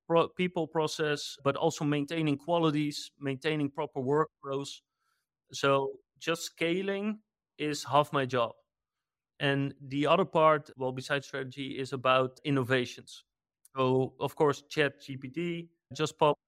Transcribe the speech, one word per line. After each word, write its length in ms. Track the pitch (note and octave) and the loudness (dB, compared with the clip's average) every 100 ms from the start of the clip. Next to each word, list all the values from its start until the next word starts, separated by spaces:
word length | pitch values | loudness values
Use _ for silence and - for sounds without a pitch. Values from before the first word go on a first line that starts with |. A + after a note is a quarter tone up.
| - | 0
pro-, 220 | E3 D3+ | 2 2
people, 360 | - F3+ F3+ D#3 | 0 -4 -2 -2
process, 720 | E3 D#3 - D3+ D3 - - | -2 -2 -2 -2 -2 -6 -4
but 120 | C#3 C#3 | -2 0
also 300 | E3 - D3 | 0 0 0
maintaining 520 | D3 C#3+ E3 D#3 C#3 | 0 -2 -2 0 -2
qualities, 720 | - E3+ D#3+ D3 D3+ C#3+ - - | -2 0 2 2 -2 -6 -12 -10
maintaining 500 | C#3 C3 D#3 D#3 C#3+ | -6 -4 -2 -2 -2
proper 320 | C#3+ D3 C#3+ | -4 -6 -4
workflows. 800 | C3 D3 D#3 _ C#3 C#3 C#3+ - _ _ _ _ _ _ _ | 0 0 0 _ -8 -6 -6 -14 _ _ _ _ _ _ _
So 400 | - C#3 C#3 C3+ - _ _ | -2 2 4 2 -6 _ _
just 240 | - E3 | -6 -4
scaling 760 | - - E3 E3+ F#3+ G3 G#3 G#3+ _ _ _ - | -6 -4 -2 0 -2 -4 -4 -6 _ _ _ -6
is 260 | D3+ - | -4 -4
half 280 | - C#3 D3 | 2 4 4
my 120 | D3 C3 | 0 0
job. 260 | B2+ A2+ - _ _ _ _ _ _ _ - | 0 -2 -4 _ _ _ _ _ _ _ -4
And 340 | D3 C#3 C#3 - | 0 0 0 -6
the 260 | C#3 C#3 C#3+ | -8 -2 4
other 180 | E3+ E3 | 4 4
part, 440 | E3 D#3 D3+ C#3+ - | 4 4 4 0 -6
well, 140 | C3 | -4
besides 360 | B2+ B2+ C#3+ C#3 | -4 -4 -4 -4
strategy, 520 | C#3 C3+ B2+ C3 - | -8 -8 -10 -10 -8
is 120 | C3 | -6
about 480 | C#3 B2+ C3 B2+ B2+ D#3 | -2 4 4 4 -2 0
innovations. 800 | C#3 A#2+ B2 B2 - - - - _ _ _ _ C3+ | 0 2 2 0 -8 -18 -20 -20 _ _ _ _ 0
So, 380 | C3 C3 C3 - | 2 2 0 -2
of 160 | C#3 - | -6 2
course, 280 | D3+ C3+ - | 2 2 -4
Chat 320 | - C#3+ - | -2 0 -2
G 160 | - C3+ | -12 -12
P 120 | C3+ | -10
T, 400 | C3 F3 E3+ E3+ _ _ C#3 | -6 -6 -6 -10 _ _ -6
just 220 | D#3 - | -6 0
popped 240 | D3+ D3 | 0 0